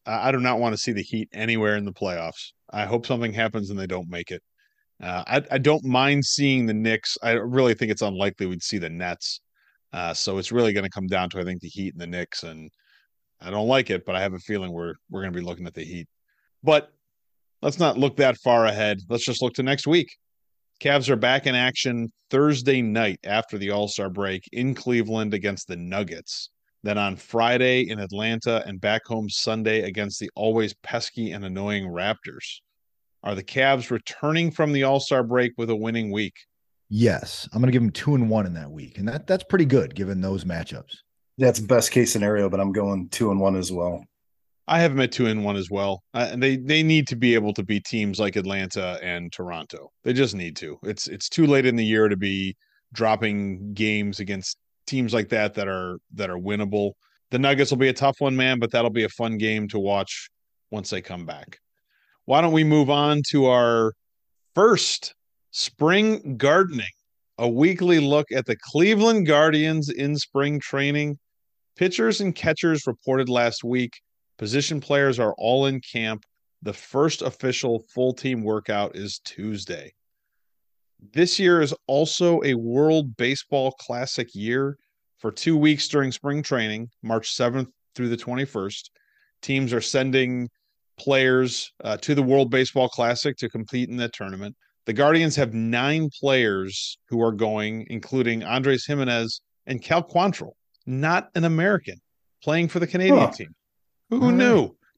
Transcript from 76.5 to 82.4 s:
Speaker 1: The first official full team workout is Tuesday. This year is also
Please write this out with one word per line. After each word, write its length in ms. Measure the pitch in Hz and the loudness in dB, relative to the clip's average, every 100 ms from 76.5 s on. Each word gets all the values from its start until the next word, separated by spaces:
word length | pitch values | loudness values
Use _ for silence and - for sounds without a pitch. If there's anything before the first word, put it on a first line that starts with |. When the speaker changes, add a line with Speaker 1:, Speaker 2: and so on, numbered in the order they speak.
| _ | _
Speaker 1:
The 120 | 104 | -10
first 480 | 101 - 139 156 - | -10 -4 2 2 0
official 640 | 127 - 131 123 127 113 - | -6 -4 -4 -2 -2 -2 -4
full 200 | 123 127 | -2 -2
team 300 | 123 135 123 | 0 -4 -2
workout 520 | 107 107 - 104 101 - | -2 -2 -2 -2 -2 -6
is 240 | 101 - - | -10 -12 -14
Tuesday. 680 | - 107 101 92 87 - _ _ _ _ _ _ _ _ _ _ _ 101 | -10 -8 -8 -10 -12 -14 _ _ _ _ _ _ _ _ _ _ _ -6
This 260 | 147 175 - | 0 2 4
year 220 | 180 175 | 4 4
is 120 | 143 165 - | 2 -2 0
also 540 | 139 160 - 175 170 | 2 2 2 2 2